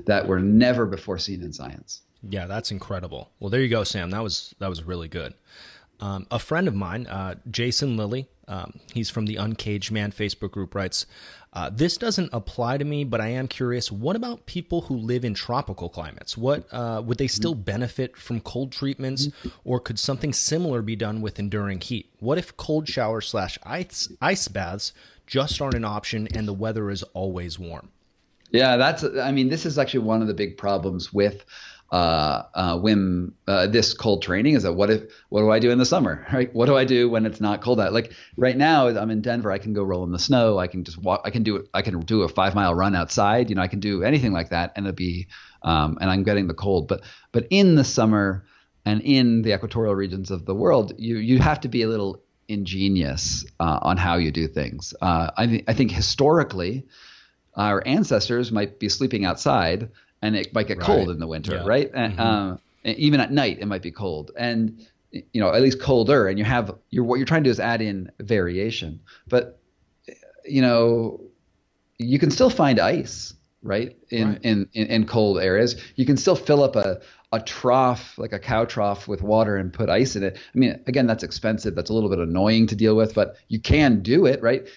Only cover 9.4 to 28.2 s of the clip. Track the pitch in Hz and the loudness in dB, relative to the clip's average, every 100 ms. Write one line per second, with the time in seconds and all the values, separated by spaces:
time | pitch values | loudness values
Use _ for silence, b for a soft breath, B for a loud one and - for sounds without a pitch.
9.4 | 107 110 107 104 92 107 104 - 104 - | -6 -6 -6 -6 -4 -4 -6 -4 -6 -6
10.4 | 98 104 92 98 95 - - B B B | -8 -8 -8 -6 -6 -6 -8 B B B
11.4 | B 92 80 107 170 - 233 202 175 117 | B -10 -8 -2 -2 0 -4 -2 -4 -6
12.4 | - - 120 139 147 147 139 113 110 127 | -8 -6 -4 -2 -4 -4 -4 -4 -2 -4
13.4 | 131 - 123 123 - 101 127 220 240 240 | -6 -4 -4 -2 -4 -4 -4 -4 -6 -10
14.4 | - 175 170 170 170 127 110 123 120 101 | -10 -12 -6 -6 -4 -6 -2 -2 -2 -6
15.4 | - 123 143 95 85 - 78 - - - | -4 -4 -4 -8 -10 -10 -14 -14 -14 -4
16.4 | 123 147 - 120 117 113 113 - 135 - | -2 -2 -4 -8 -6 -6 -4 -4 -2 -2
17.4 | 165 139 92 104 120 - 127 - - 117 | -2 -4 -4 -4 -4 -4 -8 -8 -10 -8
18.4 | - 123 135 - 139 135 131 131 143 - | -6 -8 -8 -6 -6 -6 -6 -4 -4 -6
19.4 | 120 - - 123 - 110 - 127 151 127 | -12 -12 -6 -4 -4 -6 -4 -4 -4 -2
20.4 | - 160 175 123 107 110 107 110 107 - | -2 -2 -2 -2 -4 -4 -4 -4 -6 -6
21.4 | 101 107 101 92 - 117 - _ 110 160 | -6 -4 -4 -6 -6 -8 -8 _ -4 -4
22.4 | - - - 156 156 - 110 113 - 107 | -4 -10 -4 -4 -2 -4 -2 -4 -4 -4
23.4 | 92 - - 147 - - - - 139 190 | -6 -8 -10 -10 -8 -8 -10 -4 -2 -2
24.4 | - 98 87 101 - b b b - 135 | -4 -6 -8 -8 -10 b b b -6 -4
25.4 | 143 - 139 123 110 104 - 113 110 113 | -2 -4 -2 -2 -4 -6 -6 -6 -6 -6
26.4 | 104 98 113 110 104 95 - - 95 90 | -6 -4 -4 -4 -4 -6 -8 -6 -6 -6
27.4 | 87 82 87 80 - _ _ _ | -8 -10 -12 -14 -18 _ _ _